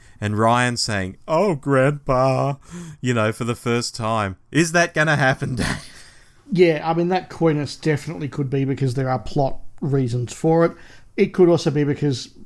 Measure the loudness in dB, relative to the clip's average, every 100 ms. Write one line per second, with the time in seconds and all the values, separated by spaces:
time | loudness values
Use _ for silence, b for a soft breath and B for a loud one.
0 | b b -4 2 2 4 2 -2 -4 -2
1 | -4 -8 -2 0 2 0 0 2 2 0
2 | -2 2 2 2 -2 -4 B -16 -16 -6
3 | -2 2 0 0 -4 -4 -2 -2 -2 -6
4 | -4 -2 -2 -6 -4 0 2 2 2 0
5 | 0 2 2 0 -4 -2 -4 -4 B B
6 | B B B B -4 4 4 4 0 0
7 | 0 -2 -4 -2 0 0 -2 -4 -2 -2
8 | -4 -10 -8 -6 -4 -2 -2 -2 -2 -2
9 | -2 -4 -2 0 0 -2 -6 -8 -2 0
10 | 0 -2 -6 -2 2 4 2 0 B B
11 | B 0 0 6 6 6 2 0 0 0
12 | 0 -2 -6 -18